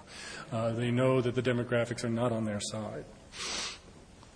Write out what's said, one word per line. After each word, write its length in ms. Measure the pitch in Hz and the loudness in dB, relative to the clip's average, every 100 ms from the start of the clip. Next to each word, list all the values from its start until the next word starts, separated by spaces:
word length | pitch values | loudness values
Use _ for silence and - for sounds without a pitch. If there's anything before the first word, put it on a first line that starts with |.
| - - - - - | -16 -16 -14 -12 -6
Uh, 200 | 113 113 | -2 0
they 180 | 113 123 | 0 2
know 320 | 120 131 131 | 4 6 6
that 140 | 120 120 | 4 2
the 80 | |
demographics 600 | 120 120 120 120 117 120 | 2 2 2 2 2 0
are 60 | 120 | 0
not 220 | 113 123 | 2 2
on 140 | 113 107 | 2 0
their 160 | 104 | -2
side. 440 | - 110 107 131 - - - - - - - - - - - - - | -4 -6 -6 -8 -12 -16 -16 -10 -6 -6 -6 -8 -16 -20 -20 -20 -14